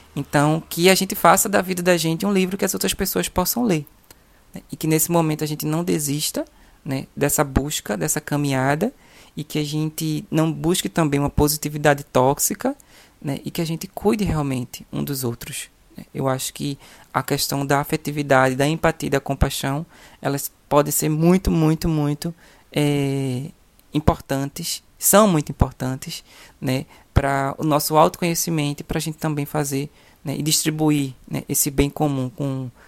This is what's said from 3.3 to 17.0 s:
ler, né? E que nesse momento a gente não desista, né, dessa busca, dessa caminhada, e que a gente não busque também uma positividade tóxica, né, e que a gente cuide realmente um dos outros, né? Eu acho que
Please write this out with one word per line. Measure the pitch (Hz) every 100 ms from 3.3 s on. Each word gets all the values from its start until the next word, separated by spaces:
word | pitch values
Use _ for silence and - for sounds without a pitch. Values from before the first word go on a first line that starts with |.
| - 180 233
ler, | 240 156 147 _ _ - _ _ _
né? | - -
E | -
que | 156
nesse | 156 -
momento | 170 156 151
a | 151
gente | 151 156
não | 156
desista, | 175 170 147 147 151 - 311 _ - _
né, | 160 135 - -
dessa | 147 -
busca, | 143 131 143 - - 208
dessa | 156 151
caminhada, | - 147 143 131 131 151 214 - - - - -
e |
que | 147 156
a |
gente | 147 151 156 156 160 151 143
não | 156 160
busque | 143 156 180 196
também | - 156 143
uma | 143
positividade | - 147 151 156 151 151 143
tóxica, | - 127 131 143 - - 254 285 _ - - _
né, | - 139 -
e |
que | -
a | 160
gente | 165 -
cuide | - 202 226
realmente | 196 156 139 127 123 - -
um | 151
dos | 147 135
outros, | 127 117 - 135 - _ _ -
né? | -
Eu | - 135
acho | 131 -
que | - 143 139 - -